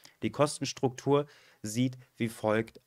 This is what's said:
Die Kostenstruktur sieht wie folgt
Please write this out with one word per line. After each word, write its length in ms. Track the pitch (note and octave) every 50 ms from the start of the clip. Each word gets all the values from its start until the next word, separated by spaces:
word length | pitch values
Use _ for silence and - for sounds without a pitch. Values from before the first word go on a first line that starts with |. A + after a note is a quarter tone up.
| - - _ _
Die 80 | - A2+
Kostenstruktur 960 | - - C#3+ D3+ - - C#3+ C3 - - - B2+ B2 - - C3+ C#3+ C#3+ D3 D3 - - - - _ _
sieht 360 | - G#2+ G#2 A#2+ B2+ C3 B2+ B2+ - _ _
wie 120 | - A#2+ A2+
folgt 520 | A#2 - - A2 G#2+ A2 A2+ A2+ - - -